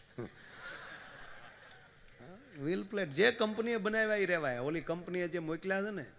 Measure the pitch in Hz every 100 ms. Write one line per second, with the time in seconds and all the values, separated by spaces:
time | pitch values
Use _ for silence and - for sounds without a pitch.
0 | - - 107 - - - - - - -
1 | - - - - - - - - - -
2 | - - 127 196 277 160 143 190 196 202
3 | 170 139 226 226 220 214 233 226 196 220
4 | 214 208 185 170 143 120 135 160 - 170
5 | 175 180 175 170 156 160 190 190 208 196
6 | 113